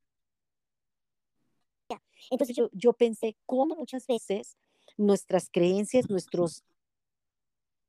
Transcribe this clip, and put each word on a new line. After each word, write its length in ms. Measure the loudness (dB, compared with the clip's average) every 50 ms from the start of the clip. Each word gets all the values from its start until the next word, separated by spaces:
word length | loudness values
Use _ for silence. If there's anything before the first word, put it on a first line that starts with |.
| _ _ _ _ _ _ _ _ _ _ _ _ _ _ _ _ _ _ _ _ _ _ _ _ _ _ _ _ _ _ _ _ _ _ _ _ _ -14 -14 -14 _ _ _ _ -12 -6
Entonces 240 | -4 -2 -2 -2 -2
yo, 140 | -2 -2 -2 -2
yo 200 | 0 2 2 4
pensé 440 | 4 2 0 0 0 -6 -6 -6 _ _
cómo 300 | -4 0 0 0 0 -2
muchas 320 | -4 -8 -8 -8 -6 -4 -2
veces 500 | -2 -2 -2 -4 -6 -6 -6 -10 -18 _ _ _ _ _ _ _ _ 0
nuestras 520 | 2 4 2 2 2 0 -2 -2 0 0
creencias, 580 | 0 2 2 2 2 0 0 0 0 0 0 0
nuestros 540 | -2 -4 -4 -4 -2 -2 -2 -2 -2 -6 -20 _ _ _ _ _ _ _ _ _ _ _ _ _ _ _ _ _ _ _ _ _ _ _ _